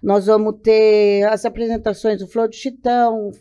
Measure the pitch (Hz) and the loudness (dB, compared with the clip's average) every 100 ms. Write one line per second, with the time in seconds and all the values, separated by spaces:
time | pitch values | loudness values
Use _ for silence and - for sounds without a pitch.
0 | - 202 190 214 214 214 220 220 220 214 | -2 0 2 2 0 -2 2 4 4 4
1 | 208 202 208 214 226 226 233 226 226 196 | 2 2 0 -2 -4 -6 -6 -4 -6 -4
2 | 226 202 190 226 226 - 269 247 240 240 | -4 -4 -6 -4 -4 -6 -12 -6 -2 0
3 | 233 220 208 196 | 0 -2 -8 -10